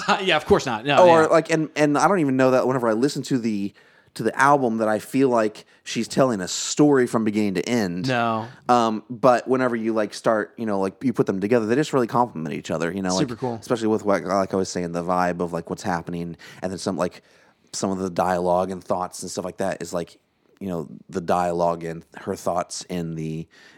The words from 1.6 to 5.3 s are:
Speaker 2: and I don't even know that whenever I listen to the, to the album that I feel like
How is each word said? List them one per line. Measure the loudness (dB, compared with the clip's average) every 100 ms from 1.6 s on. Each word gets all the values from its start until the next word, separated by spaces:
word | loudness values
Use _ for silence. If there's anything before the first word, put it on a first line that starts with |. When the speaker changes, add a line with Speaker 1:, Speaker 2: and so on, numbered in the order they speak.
| 0
Speaker 2:
and | 2 2 4
I | 4
don't | 4
even | 2 4
know | 6
that | 6 4
whenever | 2 2
I |
listen | 2 2 -2
to | -2 -2
the, | 0 -2 -4 -8 _ _ _
to | -6
the | -2 2
album | 4 4 2 0
that | 0
I | 0
feel | -2 0
like | 2